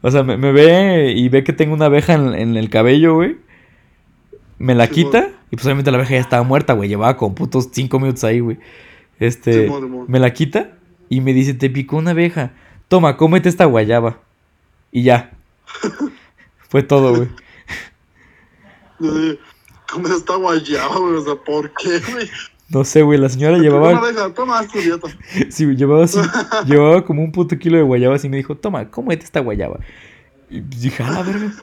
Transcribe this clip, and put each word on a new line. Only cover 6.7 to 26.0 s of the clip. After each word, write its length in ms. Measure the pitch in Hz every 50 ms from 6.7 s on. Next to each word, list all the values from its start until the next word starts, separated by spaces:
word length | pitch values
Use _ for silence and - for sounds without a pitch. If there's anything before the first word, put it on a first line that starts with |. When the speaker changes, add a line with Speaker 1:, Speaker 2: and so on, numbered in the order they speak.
Speaker 1:
güey. 160 | 127 107 101
Llevaba 300 | 101 104 101 107 120 131
como 180 | - - 104 95
putos 320 | - 170 131 - 135 123 127 -
cinco 260 | - 135 123 - 135
minutos 240 | 135 135 131 127 -
ahí, 160 | 113 113 120
güey. 200 | 120 117 113 - - - - - - - - _ _ _ _ _
Este, 460 | 113 117 113 - _ 117 117 113 110
Speaker 2:
Simón, 160 | 104 139 143 135
Simón. 220 | 127 127 127 -
Speaker 1:
me 120 | - 127 131
la 120 | 127 123 123
quita 440 | - 160 135 - 214 415 - - _ _ _ _ _ _ _
y 100 | 127 131
me 140 | 131 131 131
dice, 200 | 127 131 139 135
"Te 160 | 120 135 135
picó 280 | 127 139 135 - -
una 140 | 156 160 175
abeja. 420 | 170 165 170 175 170 165 143 - - _ _ _ _ - _
Toma, 300 | _ 185 185 165 147 135
cómete 320 | - 160 156 170 185 170 180
esta 160 | 170 175 180
guayaba". 540 | 156 123 113 110 107 117 120 117 113 113 - _ _ _ _ _ _ _ _ _ _ _ _ _ _
Y 140 | - 120 123
ya. 280 | 127 123 120 120 - - - _ _ _ _ _
Speaker 2:
<laughs> 1040 | - - - - 208 - - 277 - - _ _ _ _ _ _ _ _ _ _ _
Speaker 1:
Fue 120 | - 139
todo, 320 | 139 - 143 139 135 127 120
güey. 140 | 117 120 123 - - _ _ _ - _ - - - - - _ _ _ _ _ _ _ _ _ _ _ _ _ _ _ _ _ _ _ _ _ _
Speaker 2:
Yo 100 | 160 156 151
dije, 260 | 156 160 160 147 143 - - _ _ _ _ _ _ _ -
"Cómete 240 | - - 180 165 185
esta 200 | 170 170 - 180
guayaba, 600 | 190 185 175 165 160 147 143 147 139 131 143 -
güey". 160 | 190 185 175 170
O 60 | 160 143
sea, 100 | 147 147
¿por 380 | 139 - - 147 151 147 147 _
qué, 260 | - - 180 170 175 170 214
güey? 200 | 240 247 226 - - - - - _ _ _ _
Speaker 1:
No 120 | - 135 139
sé, 180 | - - 156
güey, 160 | 151 147 147
la 120 | 143 135 135
señora 260 | 123 127 143 151 170
Speaker 2:
"Te 60 | 180 160
picó 100 | 151 143
Speaker 1:
llevaba 160 | 143 156 165 175
Speaker 2:
una 140 | 170 233
abeja, 240 | 240 233 226 202 180
toma, 280 | 170 240 254 254 240 226
haz 80 | 220
tu 100 | 208 - 208
dieta". 280 | 175 170 170 170 170 160 - - - -
Speaker 1:
<laughs> 200 | - 190 - -
Sí, 160 | - - 160
güey, 100 | 147 135
llevaba 280 | 127 139 139 147 156